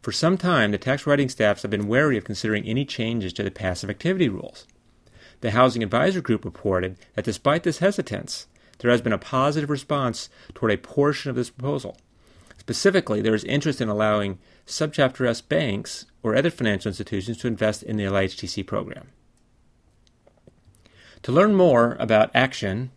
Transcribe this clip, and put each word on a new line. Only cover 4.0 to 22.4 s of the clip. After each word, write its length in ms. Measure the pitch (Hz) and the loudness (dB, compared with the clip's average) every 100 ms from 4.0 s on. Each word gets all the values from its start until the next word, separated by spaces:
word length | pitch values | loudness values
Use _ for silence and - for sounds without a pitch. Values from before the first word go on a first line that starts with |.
| 165 190 147 | -4 0 0
rules. 380 | 95 - - - _ _ _ _ - - _ | -2 -10 -18 -20 _ _ _ _ -20 -20 _
The 120 | 117 | -2
Housing 320 | 113 127 117 | 4 4 2
Advisory 360 | 107 113 170 185 | -2 2 2 0
Group 240 | 135 110 | 0 -2
reported 520 | - - 104 92 92 92 - | -2 -6 -2 0 -2 -8 -10
that 100 | - | -6
despite 380 | 107 107 139 156 | -6 -2 0 0
this 160 | 170 156 | 0 0
hesitance, 720 | 185 202 - 98 - - - _ _ _ | 0 0 -6 -8 -8 -12 -14 _ _ _
there 100 | 120 | 2
has 120 | 120 | 2
been 100 | 120 | 2
a 60 | 101 | -4
positive 520 | - 131 139 151 147 | -2 0 0 0 -2
response 580 | 143 - 147 127 110 - _ - | -4 -2 -2 -2 -4 -12 _ -20
toward 200 | - 110 | -4 0
a 60 | 101 | 0
portion 520 | - - 143 143 143 | -2 2 2 0 -4
of 60 | 123 | -4
this 120 | 120 | -4
proposal. 480 | - 131 147 101 - _ _ _ - - - | -6 -6 -4 -8 -16 _ _ _ -20 -20 -20
Specifically, 640 | - - 196 190 - 107 | -8 2 4 2 0 0
there 140 | 107 | 2
is 100 | 110 | 0
interest 360 | - 143 156 135 | 0 -2 0 -2
in 80 | 113 | -2
allowing 520 | 104 107 107 101 95 _ _ - | 0 2 2 0 -6 _ _ -12
subchapter 640 | - 156 - 131 - 123 | -6 -4 2 0 2 -2
S 120 | 113 | -2
banks 680 | - 156 143 101 - - - _ | -2 -2 0 -4 -6 -14 -16 _
or 120 | 113 | 0
other 160 | 110 160 | 2 0
financial 380 | - 120 98 107 | 0 -2 0 -4
institutions 480 | 92 104 101 98 117 | -6 -6 -6 -6 -6
to 100 | 123 | -4
invest 360 | 110 107 107 | 0 -2 -2
in 160 | - 107 | -6 -4
the 60 | |
L 120 | 98 98 | 0 0
I 60 | |
H 160 | 95 - | 0 -4
T 80 | 92 | -10
C 160 | - | -8
program. 460 | 98 104 - - - _ _ _ _ _ _ _ _ _ _ _ _ _ - _ _ _ _ _ - - | -6 -6 -6 -12 -18 _ _ _ _ _ _ _ _ _ _ _ _ _ -20 _ _ _ _ _ -20 -14
To 100 | - | 0
learn 220 | 135 208 | 4 4
more 420 | 196 180 120 120 - | 6 6 6 4 2
about 300 | 113 110 110 | 2 4 6
Action 560 | 120 | 4